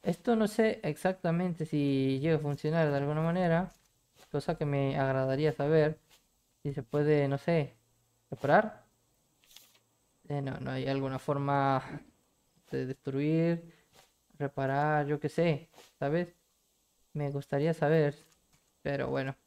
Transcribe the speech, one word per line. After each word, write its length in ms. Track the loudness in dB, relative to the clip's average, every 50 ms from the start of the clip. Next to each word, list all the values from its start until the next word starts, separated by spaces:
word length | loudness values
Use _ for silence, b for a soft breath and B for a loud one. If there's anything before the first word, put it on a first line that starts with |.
Esto 340 | -2 -4 -4 -2 0 0 2
no 100 | 2 2 0
sé 320 | 2 2 2 2 2 -2 -4
exactamente 800 | -6 -6 -2 -2 -2 -2 0 -2 0 0 0 0 -2 -2 -4 -6
si 540 | -2 0 0 2 2 2 2 2 2 0 0
llega 160 | 2 2 0
a 40 | 2
funcionar 500 | 0 -2 -4 -2 -2 -2 2 2 2 2
de 60 | 2
alguna 260 | 0 0 0 -2 0
manera. 520 | 0 0 0 2 2 2 2 2 0 -2 -8 _ _ _ _ _ _ _ _ _ -18 _
Cosa 260 | -6 -4 -2 -2 -4
que 80 | -2 -2
me 320 | 0 0 0 0 0 0 0
agradaría 540 | 0 0 0 0 0 0 0 0 0 0
saber 480 | 0 0 0 2 4 4 4 2 0 -4 _ _ -20 _ _ _ _ _ _ _ _ _
si 100 | _ -8
se 100 | -6 -6
puede, 460 | -10 _ -2 0 2 4 4 4 4 2
no 100 | 0 -2
sé, 380 | 0 0 0 0 0 -2 -8 _ _ _ _ _ _ _ _ _ _ _
reparar. 540 | -12 -6 0 4 4 4 4 2 -6 -14 _ _ _ _ _ _ _ _ _ _ _ _ _ _ -20 -20 -20 _ _ _ _ _ _ _ _ _ _ _ _ -8
Eh, 140 | -6 -6
no, 160 | -4 -6 -8 -8
no 100 | -8 -8
hay 140 | -6 -6 -4 -2
alguna 300 | -2 -2 -2 -4 -6 -6
forma 640 | -4 -2 -2 0 0 0 0 2 2 2 2 0 B B B -14 B B _ _ _ _ _ _ _ _ _ _ _ _
de 160 | -6 -6 -6
destruir, 840 | -6 -8 _ _ -6 -4 -2 0 2 2 2 2 2 0 -2 -6 -14 B B B B B B B B B _ _ _ _ _
reparar, 680 | -8 -6 -4 -4 -2 -2 0 0 0 2 0 0 0
yo 140 | 0 -2 -2
qué 80 | -4 -4
sé, 420 | -2 0 0 2 0 -2 -6 _ B B B B B _
¿sabes? 360 | -4 -2 -2 -2 -2 -4 _ _ _ _ _ _ _ _ _ _ _ _ _ _ _ _
Me 180 | _ -6 -6 -4
gustaría 440 | -4 -6 -6 _ -2 0 0 0 0
saber, 420 | 2 2 2 4 4 4 2 0 -4 -16 _ _ _ _ _ _ _ _ _ _ _
pero 260 | _ -6 -4 -4 -4 -2
bueno. 280 | -2 -2 -4 -4 -8 _ _